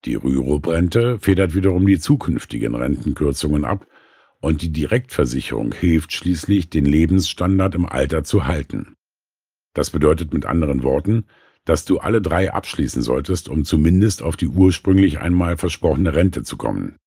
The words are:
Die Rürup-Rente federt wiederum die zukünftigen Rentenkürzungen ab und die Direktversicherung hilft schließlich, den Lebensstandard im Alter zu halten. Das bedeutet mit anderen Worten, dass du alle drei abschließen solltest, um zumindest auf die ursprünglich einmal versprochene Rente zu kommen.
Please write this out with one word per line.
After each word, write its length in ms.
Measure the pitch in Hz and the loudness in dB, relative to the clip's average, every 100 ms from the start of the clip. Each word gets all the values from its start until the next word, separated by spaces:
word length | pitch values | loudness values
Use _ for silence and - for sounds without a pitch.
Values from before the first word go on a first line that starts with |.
Die 100 | 62 | -6
Rürup-Rente 1040 | 57 62 67 65 73 78 85 87 117 120 117 | -4 -2 -2 0 -2 0 0 2 2 0 0
federt 360 | - 95 95 | 0 2 2
wiederum 320 | 85 95 90 98 | 2 0 2 2
die 120 | 95 | 2
zukünftigen 760 | - 147 - 58 - 58 57 | 2 0 0 -6 -6 -6 -4
Rentenkürzungen 880 | 58 64 73 78 65 73 69 76 73 | -4 -2 -2 -2 -2 -2 -2 -2 -2
ab 220 | 69 101 - _ _ _ _ _ | -2 -4 -8 _ _ _ _ _
und 220 | 78 78 | -2 -2
die 100 | 82 | -2
Direktversicherung 1000 | 78 73 123 123 - 67 64 - 57 57 | -4 0 -2 -2 -2 -2 -2 -6 -6 -4
hilft 380 | 57 87 80 76 | -2 2 2 0
schließlich, 580 | - 87 85 - 101 80 | -6 -2 -2 0 0 0
den 140 | 80 | 0
Lebensstandard 880 | 71 76 80 95 87 - 90 95 95 | 2 4 4 2 0 -2 0 2 0
im 120 | 87 87 | -2 -4
Alter 380 | 65 69 80 | -2 -2 -2
zu 220 | 73 104 67 | 0 0 0
halten. 480 | 80 69 53 - _ _ _ _ _ _ _ _ | -4 -4 -8 -10 _ _ _ _ _ _ _ _
Das 180 | - 73 | -6 -4
bedeutet 420 | 82 76 78 76 | 2 2 2 -2
mit 120 | 76 | -4
anderen 400 | - 82 76 67 | -2 -2 0 0
Worten, 400 | 64 69 87 113 107 _ _ _ | 0 -2 0 -2 -2 _ _ _
dass 200 | - 80 | -2 -2
du 140 | - 135 | 0 -2
alle 240 | 85 110 | 2 0
drei 300 | 90 85 95 | 0 0 0
abschließen 500 | - - - 69 65 | -2 -6 -4 -4 -2
solltest, 460 | 57 64 71 90 - | -2 -2 -2 -4 -2
um 160 | 76 | -4
zumindest 580 | 76 78 78 90 107 - | 0 2 4 4 4 0
auf 140 | 82 80 | -6 -4
die 100 | 82 | -2
ursprünglich 720 | 80 92 90 - 95 98 76 | 4 4 4 2 4 4 2
einmal 380 | 85 90 87 82 | 0 0 0 -2
versprochene 580 | 90 - 82 71 90 | -4 -2 0 2 2
Rente 300 | 73 92 69 | 2 2 0
zu 120 | 57 - | -10 -8
kommen. 400 | 57 50 50 - | -6 -6 -8 -12